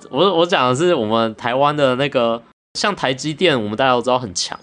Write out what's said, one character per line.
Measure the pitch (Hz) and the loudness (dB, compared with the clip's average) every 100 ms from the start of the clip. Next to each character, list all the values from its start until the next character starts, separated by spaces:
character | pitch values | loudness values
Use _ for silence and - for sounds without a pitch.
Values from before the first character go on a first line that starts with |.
| - | -4
我， | 127 190 165 | 0 2 2
我 | 175 | 2
讲 | 175 127 | 2 2
的 | 127 | 2
是 | 180 160 | 2 2
我 | 107 | 2
们 | 113 113 107 | 0 0 -2
台 | 120 | -2
湾 | 127 143 147 | 0 0 2
的 | 135 127 | 0 2
那 | 143 | 0
个， | 135 117 117 - _ _ | 0 0 -2 -8 _ _
像 | - 214 - | -4 -4 -2
台 | 131 | -2
积 | 135 151 | -2 -6
电， | 151 180 135 | 0 2 2
我 | 104 | 0
们 | 110 | 0
大 | 135 | 2
家 | |
都 | 123 | 2
知 | 117 | 2
道 | 127 | -2
很 | 120 | -2
强 | - - - | -8 -8 -10